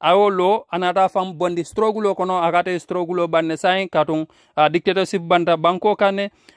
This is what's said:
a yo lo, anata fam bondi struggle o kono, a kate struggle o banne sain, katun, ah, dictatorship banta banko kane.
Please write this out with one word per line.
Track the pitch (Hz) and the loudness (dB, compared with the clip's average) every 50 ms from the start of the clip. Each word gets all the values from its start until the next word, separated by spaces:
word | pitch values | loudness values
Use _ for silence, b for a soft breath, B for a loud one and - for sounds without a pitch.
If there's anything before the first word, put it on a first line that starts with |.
a | - 160 180 | 0 2 4
yo | 202 208 202 | 4 4 2
lo, | 196 180 180 185 202 185 - _ | 2 2 2 2 0 0 -4 _
anata | - 180 185 180 175 190 190 185 | -6 -2 -2 0 2 2 0 0
fam | - 196 185 190 175 | 0 -2 -4 -4 -4
bondi | 151 180 175 175 170 160 | -4 -4 -4 -2 -4 -6
struggle | - - 214 214 220 208 220 214 | -6 -4 -2 0 0 0 0 -2
o | 196 185 | -2 -2
kono, | - 180 185 185 180 | -2 -2 -2 -2 0
a | 170 170 | 0 2
kate | 165 175 175 185 180 170 | 2 0 0 0 -4 -6
struggle | - - 175 180 175 165 180 175 | -6 -6 -4 -4 -2 -2 -2 -2
o | 175 | -2
banne | 165 165 165 160 160 160 151 | 0 0 0 0 0 -4 -2
sain, | - 185 185 190 196 170 | 0 0 0 0 -2 -2
katun, | - 160 151 156 156 156 156 b b b b b b | 0 0 0 0 -2 -4 -4 b b b b b b
ah, | 151 151 151 | 2 2 2
dictatorship | 156 175 - 196 180 196 185 - - 190 | 2 0 0 0 0 0 -2 -2 -4 -6
banta | 170 165 180 175 170 175 170 | 0 0 2 2 2 2 0
banko | 160 156 170 180 180 - 214 202 | 2 2 0 0 0 0 0 0
kane. | - 202 196 196 196 202 202 b b b b b | 2 0 0 0 -2 -4 -6 b b b b b